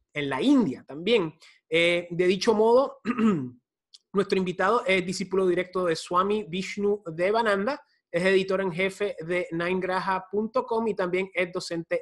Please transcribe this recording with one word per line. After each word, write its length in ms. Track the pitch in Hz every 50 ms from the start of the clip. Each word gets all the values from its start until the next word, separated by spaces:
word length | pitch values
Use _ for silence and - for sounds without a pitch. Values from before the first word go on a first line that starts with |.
| _ _ -
en 160 | 151 143 139
la 100 | 135 131
India 440 | 180 262 294 262 214 143 120 - -
también. 480 | - 131 151 175 202 240 220 175 156 - _ - - _ _ _ -
Eh, 380 | 160 165 170 175 175 175 175 175
de 160 | 175 165 180 180
dicho 260 | 202 190 - 226 214
modo, 460 | 208 220 226 240 254 277 262 - - -
<clears throat> 1080 | 220 254 247 220 220 196 151 127 123 120 - _ _ _ _ _ _ _ - _ _ -
nuestro 260 | 196 185 - 185 190
invitado 460 | 190 185 170 185 185 196 226 247 240
es 180 | 185 190 190 180
discípulo 400 | 185 180 - 190 - 185 190 190
directo 400 | 185 175 175 180 180 - 185 180
de 100 | 170 160
Swami 480 | - - - 175 175 190 202 208 214 208 160
Vishnu 540 | 160 190 185 - - 208 202 202 208 208 -
Devananda, 760 | 170 160 160 175 196 214 226 233 220 202 196 196 247 294 294 - _ _ _ _ _
es 140 | - 170 180
editor 360 | 190 196 190 185 190 190 190
en 100 | 196 190 156
jefe 440 | 170 190 190 190 - 208 202 175 - 160
de 220 | 160 180 180 175 -
ninegraha 760 | 165 165 170 175 185 185 180 185 185 185 170 190 190 185 185 -
punto 340 | - 208 220 214 - 254 247
com 220 | - 233 226 226
y 80 | 226 196
también 340 | - 185 180 175 185 190 190 -
es 160 | 175 185 175 180
docente 480 | 180 - - 170 165 165 - 175 165